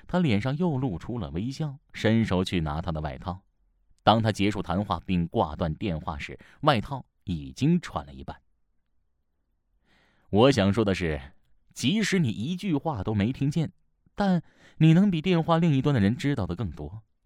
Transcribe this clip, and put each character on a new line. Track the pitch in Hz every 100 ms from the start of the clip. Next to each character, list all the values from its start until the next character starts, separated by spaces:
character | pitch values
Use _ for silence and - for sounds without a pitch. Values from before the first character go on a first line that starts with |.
| -
他 | 180
脸 | 160 101
上 | 131 147
又 | 180 131
露 | 131 82
出 | - 120
了 | 76
微 | 82 120
笑， | 135 151 139 _
伸 | - 110 113
手 | 107 92
去 | 95 92
拿 | 76 78
他 | 90
的 | 78
外 | 76 67
套。 | - 90 _ _ _ _ _ _
当 | - 113
他 | 110
结 | 101 101
束 | 104
谈 | 90 90
话 | 101 85 90
并 | 90 85
挂 | 113 82
断 | 76 85
电 | 78 107 80
话 | 87 73
时， | - 67 - -
外 | 151 120
套 | - 135 - _
已 | - 82 69
经 | - 147 175
穿 | - 78
了 | 71
一 | 65
半。 | 67 - _ _ _ _ _ _ _ _ _ _ _ _ _ _ _ _ _ _ _
我 | 98 131
想 | 117 98
说 | 101
的 | 101
是， | 90 85 73 65 - _ _ _
即 | - 120 214
使 | 202 190
你 | 127
一 | 92 127 180
句 | 208
话 | 143 165 117
都 | 92
没 | 107 107
听 | - 139
见， | 165 147 - _ _ _ -
但 | 202 175 - _ - -
你 | 160
能 | 165 208
比 | 165
电 | 185 165
话 | 160 165
另 | 170
一 | 135
端 | 147
的 | 131
人 | 98 123
知 | 139
道 | 135
的 | 87 87
更 | 98
多。 | 73 73 110 - _